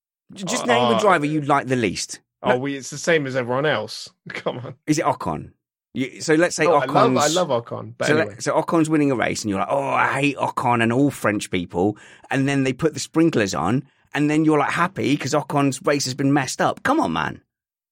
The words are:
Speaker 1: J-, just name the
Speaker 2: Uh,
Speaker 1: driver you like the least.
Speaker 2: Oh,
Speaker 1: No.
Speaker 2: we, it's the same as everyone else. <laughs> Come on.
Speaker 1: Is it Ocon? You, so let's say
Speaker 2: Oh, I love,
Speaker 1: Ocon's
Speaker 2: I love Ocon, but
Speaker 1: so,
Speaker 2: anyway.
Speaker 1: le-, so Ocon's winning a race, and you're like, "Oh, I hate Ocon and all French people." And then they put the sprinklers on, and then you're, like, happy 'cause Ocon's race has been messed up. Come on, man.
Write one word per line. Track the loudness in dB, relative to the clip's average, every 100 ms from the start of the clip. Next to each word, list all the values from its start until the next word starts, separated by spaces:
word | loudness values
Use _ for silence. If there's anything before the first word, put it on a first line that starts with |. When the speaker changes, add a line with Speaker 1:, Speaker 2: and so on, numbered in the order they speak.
| _ _ _
Speaker 1:
J-, | -12
just | -6 -4 2
name | 4 4
the | 4
Speaker 2:
Uh, |
Speaker 1:
driver | 4 4
you | 2 -2
like | 2 0 2
the | 0
least. | 0 -2 -8 -14 _ _
Speaker 2:
Oh, | 0
Speaker 1:
No. | 0
Speaker 2:
we, | -2 -8
it's | -10
the | -6
same | 0 0 0
as |
everyone | -4 -2 0
else. | 0 0 -4 -12 -16 _
<laughs> | -14
Come | -8 -8 -8
on. | -12 -10 -2
Speaker 1:
Is | 0
it | 0
Ocon? | -2 -6 -8 -10 _ _ _ _
You, | -8 -8 -6
so | 0
let's | 2 2
say | 2 2
Speaker 2:
Oh, |
I | 2
love, | 2
Speaker 1:
Ocon's | 2 2 2 2 0
Speaker 2:
I |
love | 0 -2
Ocon, | -4 -12 -12 -4
but | 0
Speaker 1:
so, | 0
Speaker 2:
anyway. | 0
Speaker 1:
le-, | -4
so | -2
Ocon's | -2 2 0 2
winning | 2 2
a | 2
race, | 0 -2
and | -4
you're | -2
like, | -2
"Oh, | -2 0
I | 0 0
hate | 0 -2 0
Ocon | -4 -2 0 2
and | 2
all | 2 0
French | 0 -2 -2 -4
people." | -4 -4 0 0 -2 -12 -20 -4
And | -2 0
then | 0
they | 0
put | 0 -2
the | -2
sprinklers | -2 2 2 2 0
on, | 0 0 0 -4 _ _
and | -2 2
then | 2
you're, | 4 2
like, | 2
happy | 0 -2 0 0 0
'cause | 0
Ocon's | -2 0 0 0 0
race | 0 0
has | -2
been | -2 2
messed | 2 0 -2
up. | -2 0
Come | 0 0
on, | 0
man. | -2 -4 -6 _ _ _ _ _